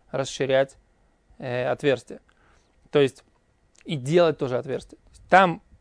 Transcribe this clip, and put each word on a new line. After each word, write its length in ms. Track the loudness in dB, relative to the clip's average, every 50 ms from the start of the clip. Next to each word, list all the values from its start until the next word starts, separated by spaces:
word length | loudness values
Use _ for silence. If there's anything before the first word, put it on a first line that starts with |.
| _ _
расширять, 640 | -8 -8 -8 -6 -6 -6 -2 0 2 0 0 0 -4 _ _ _ _ _ _ _ _ _ _ _ _
э, 280 | -14 -12 -8 -6 -6 -4
отверстия. 540 | -4 -4 -2 0 0 -2 -2 -4 -12 -20 -20 _ _ _ _ _ _ _ _ _ _ _ _ _ _
То 80 | 2 2
есть 240 | 2 2 0 -6 _ _ _ _ _ _ _ _ _ _ _ _ -12
и 100 | -10 -10
делать 420 | -8 -4 0 2 2 4 2 0
тоже 200 | -2 -4 -6 -6
отверстие. 420 | -6 -6 -6 -10 -10 -12 -14 -20 _ _ _ _ -16 -2 4
Там 320 | 6 6 6 4 0 -4 _ _ _ _